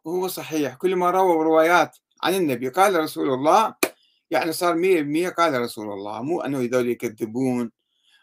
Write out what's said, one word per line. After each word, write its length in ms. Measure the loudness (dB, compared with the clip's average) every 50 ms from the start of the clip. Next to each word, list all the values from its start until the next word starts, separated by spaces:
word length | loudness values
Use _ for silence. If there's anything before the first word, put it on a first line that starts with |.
| _ -6
هو 200 | -4 -4 -4 -4
صحيح، 480 | -6 -8 -8 -6 -4 -2 -2 -4 -4
كل 200 | -2 -2 0 0
ما 160 | 2 2 2
رووا 320 | 2 4 4 4 4 2 2
روايات 540 | 4 4 4 6 6 6 4 4 2 -4 _ _ _ _ _ -2
عن 100 | -2 0
النبي 360 | 0 0 0 -2 -2 -4 -4
قال 300 | 2 2 2 4 4 2
رسول 300 | -2 -2 -4 -4 -2 -2
الله، 460 | -2 0 2 4 4 4 2 0 -2 -4 -6 -6 -6 _ _ _ _ _ _ _
يعني، 200 | -2 -2 -2 -2
صار 240 | -4 -2 -2 0 0
مية 200 | 0 2 2 2
بالمية 340 | 2 0 0 -2 -2 -2 -2
قال 320 | 0 0 0 2 2 0
رسول 320 | -2 -4 -6 -10 -10 -10 -10
الله، 280 | -10 -10 -10 -10 -8
مو 200 | -6 -4 -4 -4
أنه 180 | -4 -4 -4 -2
هذول 280 | -2 0 0 0 0 0
يكذبون 840 | -2 -4 -6 -8 -6 -8 -8 -6 -4 -2 -2 -2 -2 -2 -4 -6 -8 _ _ _ _ _ _ _ _ _